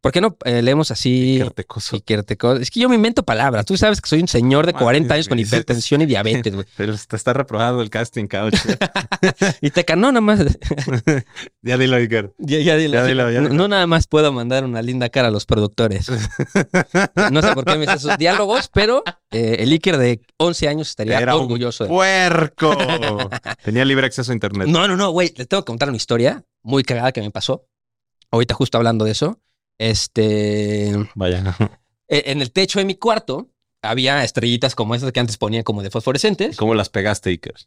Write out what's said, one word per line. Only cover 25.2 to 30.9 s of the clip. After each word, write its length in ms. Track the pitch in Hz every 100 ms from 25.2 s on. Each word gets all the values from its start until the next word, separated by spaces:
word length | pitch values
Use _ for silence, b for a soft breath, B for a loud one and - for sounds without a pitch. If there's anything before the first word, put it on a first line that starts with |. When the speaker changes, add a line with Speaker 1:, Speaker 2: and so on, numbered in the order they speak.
| 180 -
Speaker 1:
Les 120 | 123
tengo 160 | 196
que 40 | -
contar 200 | 117 143
una 80 | 117
historia 460 | - 117 123 277 - _
muy 200 | 110 139
cagada 280 | 131 120 127
que 100 | 127
me 100 | 104
pasó. 360 | 95 - 131 _ _ _ _ _ _ _
Ahorita 220 | 117 120
justo 240 | 110 131 120
hablando 280 | 117 113 107
de 60 |
eso. 280 | 107 151 226 _ _ _ _
Este, 1120 | 110 107 - - 107 107 104 104 104 104 104